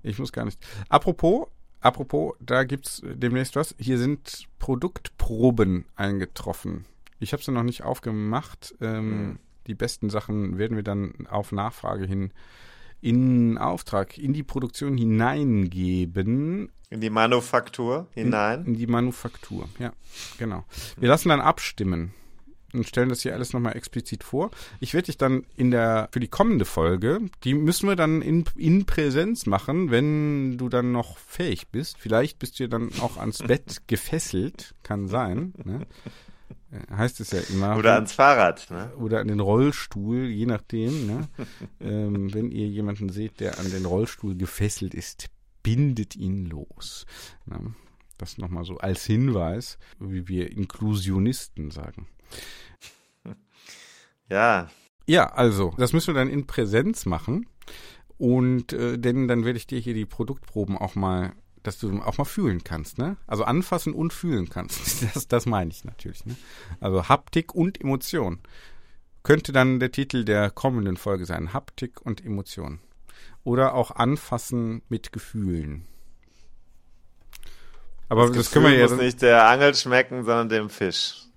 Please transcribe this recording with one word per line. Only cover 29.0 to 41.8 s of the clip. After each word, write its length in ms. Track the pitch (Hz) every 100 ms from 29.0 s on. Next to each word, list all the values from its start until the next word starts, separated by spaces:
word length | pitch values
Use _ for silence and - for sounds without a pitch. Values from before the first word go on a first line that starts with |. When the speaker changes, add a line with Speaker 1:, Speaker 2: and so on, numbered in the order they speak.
| 147 135 190 233
Speaker 1:
machen, 460 | - 196 - 160 175
wenn 680 | 120 147 151 151 143 135 123
du 100 | 127
dann 240 | 123 123
noch 260 | 120 117 -
fähig 480 | - - 175 95 -
bist. 300 | 120 165 -
Vielleicht 400 | 107 110 147 -
bist 200 | 123 -
du 80 | 123
dann 220 | 117 117 123
auch 160 | 123 -
ans 220 | 110 -
Bett 440 | 110 131 - -
<laughs> 40 | -
gefesselt, 840 | 110 - 160 - 92 127 - - -
kann 240 | - 104 95
sein, 460 | 113 110 98 180 -
ne? 220 | - 117 - - 120 - - - - - -
Äh, 240 | 98 - 98
heißt 220 | 120 -
es 100 | 107
ja 80 | 92 -
immer. 260 | 95 98 107
Speaker 2:
Oder 160 | 110
ans 180 | 107 107
Fahrrad, 520 | - 139 131 90 - -
ne? 200 | 85 113 -
Speaker 1:
Oder 220 | 113 110
an 80 | 104
den 120 | 104
Rollstuhl, 840 | 98 110 139 - - 101 101 123
je 220 | 127 104 117
nachdem, 580 | 107 - 113 117 156
ne? 220 | 110 117 151 - 110
Speaker 2:
<laughs> 280 | - 104 -